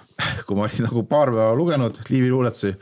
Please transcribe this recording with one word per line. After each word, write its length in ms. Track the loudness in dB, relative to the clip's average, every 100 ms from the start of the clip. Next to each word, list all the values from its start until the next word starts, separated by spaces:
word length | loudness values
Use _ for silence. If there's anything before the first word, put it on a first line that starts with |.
| -20
<laughs> 340 | -8 -6 -6 -4
kui 100 | -2
ma 80 |
olin 200 | -2 -2 -2
nagu 160 | -2
paar 260 | 0 2 4
päeva 200 | 4 2
lugenud 460 | 2 2 0 0 -4
Liivi 260 | -2 0 2
luuletusi, 400 | 2 0 -2 -4 -6